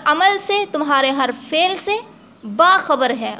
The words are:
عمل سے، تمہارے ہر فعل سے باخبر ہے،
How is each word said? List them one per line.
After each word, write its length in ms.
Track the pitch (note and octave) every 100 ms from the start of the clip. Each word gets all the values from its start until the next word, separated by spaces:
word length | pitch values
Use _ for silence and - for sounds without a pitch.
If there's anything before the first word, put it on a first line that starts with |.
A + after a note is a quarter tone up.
| -
عمل 320 | D#4 F#4+ G4+
سے، 240 | - G4+ G4
تمہارے 380 | D4+ D4 C#4 C4+
ہر 200 | C#4 B3+ - -
فعل 260 | D#4 F4+ F#4+
سے 220 | - G#4+ - - - - A3 G#3
باخبر 540 | F4 F#4+ - C4+ B3+
ہے، 260 | B3+ A3